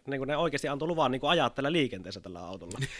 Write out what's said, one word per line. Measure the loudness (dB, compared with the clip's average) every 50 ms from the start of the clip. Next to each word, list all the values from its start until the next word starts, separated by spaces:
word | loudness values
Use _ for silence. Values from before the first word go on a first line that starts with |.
| _
niinku | -4 -4 -2 0
ne | 0 0
oikeesti | 2 2 2 0 0 -2 -2
antoi | -2 -2 -2 -2
luvan | 2 4 4 4
niinku | 4 2 2
ajaa | 4 4 6 4 2
tällä | 2 0 0 2 2
liikenteessä | 2 2 2 0 -6 -10 -10 -10 -10
tällä | -12 -12 -12 -10 -10
autolla. | -10 -10 -10 -10 -10 -6 -6 -6 -6 -6